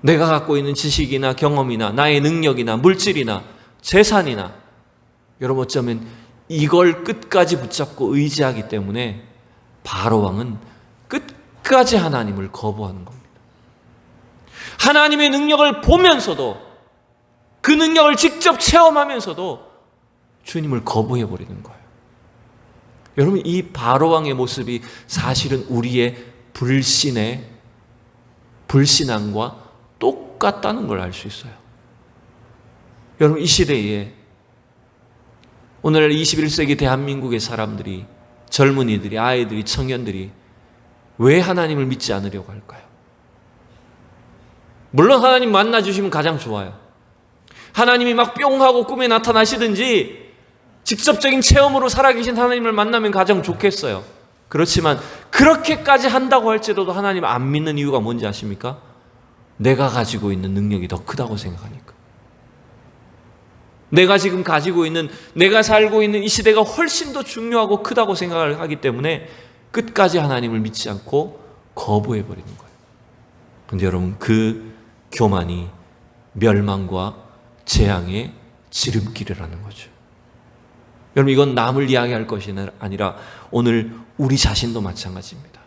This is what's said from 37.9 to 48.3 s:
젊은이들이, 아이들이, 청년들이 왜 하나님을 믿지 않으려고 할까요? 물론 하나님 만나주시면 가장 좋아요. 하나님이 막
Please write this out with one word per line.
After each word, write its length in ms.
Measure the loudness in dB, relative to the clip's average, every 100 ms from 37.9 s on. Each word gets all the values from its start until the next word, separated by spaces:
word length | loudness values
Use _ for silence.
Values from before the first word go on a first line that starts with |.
| -12 -14 -20 _ _ -8
젊은이들이, 720 | 2 2 4 0 -2 -4 -2
아이들이, 440 | 0 0 -2 -6
청년들이 680 | -6 -4 -4 -6 -6 -10 -12 -18 _ _ _ _ _ _ _ 2
왜 220 | 4 4
하나님을 460 | 2 0 0 -2 -2
믿지 280 | -4 -4
않으려고 380 | -4 -4 -10 -14
할까요? 300 | -18 -20 -20 _ _ _ _ _ _ _ _ _ _ _ _ _ _ -20 -20 -20 _ _ _ -2
물론 320 | 4 6 6
하나님 280 | 6 4 4
만나주시면 580 | 2 4 0 0 -2 -2
가장 300 | -2 -2 -4
좋아요. 340 | -6 -8 -8 -14 -20 _ _ _ _ _ _ -20 -10
하나님이 400 | 2 4 4 2
막 200 | 2 0